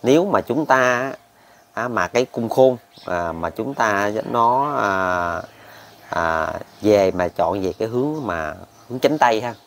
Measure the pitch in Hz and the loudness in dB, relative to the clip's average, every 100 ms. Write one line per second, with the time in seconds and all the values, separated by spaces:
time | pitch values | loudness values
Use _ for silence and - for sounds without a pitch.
0 | 117 147 196 117 - 123 151 131 127 123 | 4 4 4 0 0 -2 2 4 4 0
1 | 135 - _ _ _ _ _ - 120 110 | -4 -10 _ _ _ _ _ -8 -4 -2
2 | 90 120 127 - 113 135 131 123 _ - | 0 0 -2 -4 2 6 6 4 _ -18
3 | - 90 85 80 85 82 113 139 113 101 | -6 -4 -4 -4 -6 -6 -8 -2 0 0
4 | 101 107 - 120 117 127 143 139 104 95 | -2 -4 -4 0 2 2 0 -2 -2 0
5 | 92 90 87 85 - - - - - - | 0 -2 -2 -6 -10 -18 -20 -20 -20 -20
6 | - 87 82 80 80 82 - - 104 104 | -8 -4 -2 -2 -4 -8 -12 -4 2 4
7 | 95 90 87 - 85 98 92 - 110 120 | 2 0 -4 0 -2 0 -4 -4 -4 -2
8 | 143 156 120 85 78 85 90 - - 127 | -4 -4 -6 -6 -6 -10 -18 -20 -12 -2
9 | 127 151 127 110 120 110 | 0 2 2 2 -4 -10